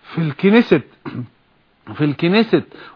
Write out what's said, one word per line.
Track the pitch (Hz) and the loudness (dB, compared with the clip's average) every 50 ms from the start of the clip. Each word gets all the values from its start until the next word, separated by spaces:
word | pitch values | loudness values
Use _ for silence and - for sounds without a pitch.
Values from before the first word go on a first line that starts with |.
في | _ - - 165 | _ -10 -6 -4
الكنيست، | 165 151 135 - - 196 214 240 233 - 190 143 - - _ _ - | -4 -4 -4 0 0 4 4 4 4 4 2 0 0 -4 _ _ -16
<clears throat> | - - 127 123 - _ _ _ _ _ _ _ _ _ _ - - 110 | -12 -12 -12 -12 -14 _ _ _ _ _ _ _ _ _ _ -18 -14 -6
في | - 151 | -2 -2
الكنيست | 151 135 - 170 170 190 220 226 226 - 151 - - - - - - - | -2 -2 -2 0 0 2 2 2 0 0 -4 -4 -6 -18 -20 -20 -20 -14